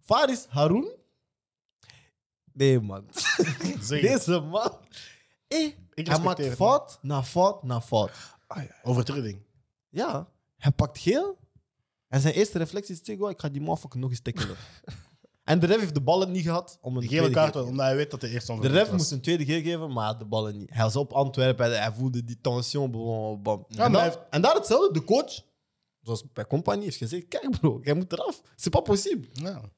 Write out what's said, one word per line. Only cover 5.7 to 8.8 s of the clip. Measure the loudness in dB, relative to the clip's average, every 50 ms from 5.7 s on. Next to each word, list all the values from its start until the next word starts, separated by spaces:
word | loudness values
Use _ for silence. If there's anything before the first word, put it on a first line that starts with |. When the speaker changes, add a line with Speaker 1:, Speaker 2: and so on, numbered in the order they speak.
| -4 -10 -20 _ _
Speaker 2:
Ik | -8 -2
Speaker 1:
hij | 0 0 2
maakt | 2 0 0 0
Speaker 2:
respecteer | -2
het, | -4 0
Speaker 1:
fout | 2 4 4 4 4 0 -4 -18 _
na | -6 -4 -2 -2 -2
fout | -2 2 2 2 2 2 -2 -6
na | -4 -4 -4
fout. | -2 0 2 2 2 2 -4 -12 -20 -20 -20 _ _
Speaker 2:
Ah, | _ -10 -10 -10
ja. | -12 -14 _